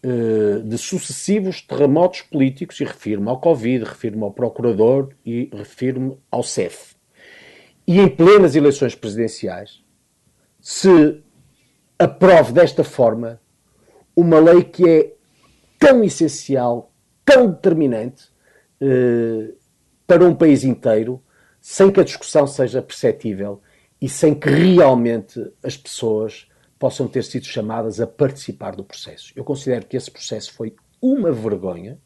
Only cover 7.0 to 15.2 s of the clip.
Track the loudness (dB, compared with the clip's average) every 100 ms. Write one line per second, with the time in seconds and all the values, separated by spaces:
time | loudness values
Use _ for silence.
7 | _ _ -20 -20 -20 _ _ _ 0 4
8 | 4 4 6 6 6 4 2 2 -4 -6
9 | -10 -6 -6 -6 -10 -10 -16 _ _ _
10 | _ _ _ _ _ _ -16 -2 4 6
11 | 6 0 _ _ _ _ _ _ _ _
12 | -2 2 6 6 6 4 2 2 -6 0
13 | 0 0 -8 -14 _ _ _ _ _ _
14 | _ 0 4 6 8 6 4 0 4 4
15 | 2 -6